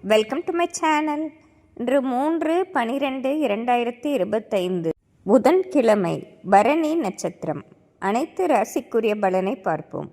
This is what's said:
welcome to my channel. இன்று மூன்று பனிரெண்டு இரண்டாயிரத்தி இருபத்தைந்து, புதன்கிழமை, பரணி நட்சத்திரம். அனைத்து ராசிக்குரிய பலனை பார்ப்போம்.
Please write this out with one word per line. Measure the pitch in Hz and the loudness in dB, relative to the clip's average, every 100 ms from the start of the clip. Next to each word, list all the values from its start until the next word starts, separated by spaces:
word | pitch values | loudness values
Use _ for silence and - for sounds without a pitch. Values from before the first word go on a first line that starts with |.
| 190 | 4
welcome | 214 220 277 349 | 2 2 -4 -4
to | 339 | -2
my | 349 - | -2 0
channel. | 330 302 311 294 311 - _ _ _ - | 0 0 0 -4 -6 -10 _ _ _ -8
இன்று | 240 277 262 | 0 0 0
மூன்று | 247 294 330 311 339 370 | 0 0 0 0 0 0
பனிரெண்டு | 294 233 269 277 262 262 302 | -2 -2 -2 -2 -2 -2 0
இரண்டாயிரத்தி | 277 202 240 240 233 240 294 277 | 0 -2 0 0 0 -4 -4 -2
இருபத்தைந்து, | 185 220 214 208 180 180 165 - _ _ - | 0 -2 -2 -4 -2 -2 -2 -6 _ _ 2
புதன்கிழமை, | 247 262 370 381 294 226 208 175 156 - - 165 | 4 6 2 2 2 4 2 0 -4 -8 -16 4
பரணி | 196 214 311 311 330 | 4 6 2 0 0
நட்சத்திரம். | 220 - 175 - - 143 - _ _ _ 196 | -2 -4 -8 -6 -8 -8 -10 _ _ _ -2
அனைத்து | 220 311 - 370 | -2 -4 -4 0
ராசிக்குரிய | 247 220 - - 233 220 214 | 2 0 -4 -2 0 0 0
பலனை | 202 185 190 185 - | 0 0 -2 -4 -4
பார்ப்போம். | 156 - - 147 | -4 -6 -10 -12